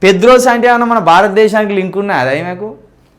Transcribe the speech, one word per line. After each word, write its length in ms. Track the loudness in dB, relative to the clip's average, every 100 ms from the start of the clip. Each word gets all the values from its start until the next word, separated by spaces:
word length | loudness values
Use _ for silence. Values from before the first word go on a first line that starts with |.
పెద్రోస్ 440 | 0 2 4 4 2
అంటే 200 | 0 0
ఏమన్నా 180 | 0 0
మన 120 | 0
భారతదేశానికి 720 | 2 2 2 2 0 0 -2
లింక్ 260 | -4 -6 -6
ఉన్నదా 320 | -4 -4 -2
ఈమెకు? 440 | -4 -6 -12 -14 -16 _ _ _